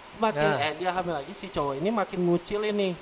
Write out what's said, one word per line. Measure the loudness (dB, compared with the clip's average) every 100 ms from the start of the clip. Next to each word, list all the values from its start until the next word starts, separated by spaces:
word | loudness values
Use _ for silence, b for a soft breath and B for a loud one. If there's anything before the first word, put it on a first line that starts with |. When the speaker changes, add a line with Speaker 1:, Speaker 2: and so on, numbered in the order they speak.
Speaker 1:
Semakin, | -12 0 0 4 2
Speaker 2:
Nah. | 4
Speaker 1:
eh, | 0 0
dia | -2
hamil | 0 -2
lagi, | -4 -6
si | -10 -6
cowok | -2 -2 0
ini | 0
makin | 0 -2 0
ngucil | 2 2 2 -2 0
ini. | 2 0 -2